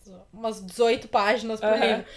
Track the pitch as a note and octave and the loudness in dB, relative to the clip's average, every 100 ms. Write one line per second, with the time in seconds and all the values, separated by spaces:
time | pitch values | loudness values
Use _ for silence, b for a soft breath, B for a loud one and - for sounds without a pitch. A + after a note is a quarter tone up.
0 | G3 F#3 F#3+ A3 A3+ G3+ F#3+ G3+ A#3 B3 | -20 -20 -20 -10 -8 -8 -12 0 2 2
1 | - A#3+ G3+ A#3+ A3+ A3 G#3 A3 G#3 G#3+ | 0 0 2 0 -2 -4 0 2 2 0
2 | - | -4